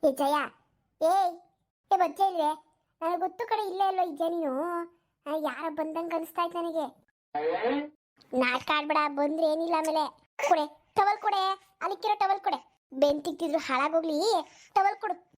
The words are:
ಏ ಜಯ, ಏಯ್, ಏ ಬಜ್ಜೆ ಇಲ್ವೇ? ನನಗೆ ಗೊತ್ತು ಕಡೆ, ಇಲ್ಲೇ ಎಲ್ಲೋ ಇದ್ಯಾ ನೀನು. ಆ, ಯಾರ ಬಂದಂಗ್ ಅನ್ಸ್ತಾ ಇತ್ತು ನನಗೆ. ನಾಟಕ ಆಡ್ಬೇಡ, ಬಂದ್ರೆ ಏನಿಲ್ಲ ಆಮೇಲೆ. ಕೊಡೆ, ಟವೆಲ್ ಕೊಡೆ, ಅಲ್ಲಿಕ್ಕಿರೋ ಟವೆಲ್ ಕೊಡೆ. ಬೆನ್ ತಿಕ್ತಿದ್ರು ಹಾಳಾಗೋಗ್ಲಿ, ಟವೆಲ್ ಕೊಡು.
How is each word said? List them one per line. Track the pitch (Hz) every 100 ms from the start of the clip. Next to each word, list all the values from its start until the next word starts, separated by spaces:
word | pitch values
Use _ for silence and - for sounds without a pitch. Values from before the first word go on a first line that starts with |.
ಏ | 311
ಜಯ, | 269 277 294 277 - _ _ _ _
ಏಯ್, | 311 381 370 339 _ _ _ _ _
ಏ | 381
ಬಜ್ಜೆ | 349 285 392
ಇಲ್ವೇ? | 359 302 311 _ _ _ _
ನನಗೆ | 330 349
ಗೊತ್ತು | 359 370 453
ಕಡೆ, | 440 415
ಇಲ್ಲೇ | 370 392
ಎಲ್ಲೋ | 381
ಇದ್ಯಾ | 359 294 330
ನೀನು. | 339 311 262 330 349 339 _ _ _ -
ಆ, | 311
ಯಾರ | 302 247 320
ಬಂದಂಗ್ | 302 311 320 339
ಅನ್ಸ್ತಾ | 330 320 -
ಇತ್ತು | 339 349
ನನಗೆ. | 339 320 269 - _ _ _ - - - 440 277 302 _ _ _ _
ನಾಟಕ | 254 254 254 -
ಆಡ್ಬೇಡ, | 302 294 311 302
ಬಂದ್ರೆ | 285 285 311 330
ಏನಿಲ್ಲ | 311 330 330
ಆಮೇಲೆ. | 311 311 294 - _ _ 571
ಕೊಡೆ, | 339 294
ಟವೆಲ್ | - _ - 403 415
ಕೊಡೆ, | 427 403 381 381 _ _
ಅಲ್ಲಿಕ್ಕಿರೋ | 330 392 427
ಟವೆಲ್ | 415 392 392
ಕೊಡೆ. | - 269 - _ _
ಬೆನ್ | 262 285 294
ತಿಕ್ತಿದ್ರು | 294 294 330 311
ಹಾಳಾಗೋಗ್ಲಿ, | - 254 285 330 330 302 381 403 294 - -
ಟವೆಲ್ | - 392 415
ಕೊಡು. | 427 349 _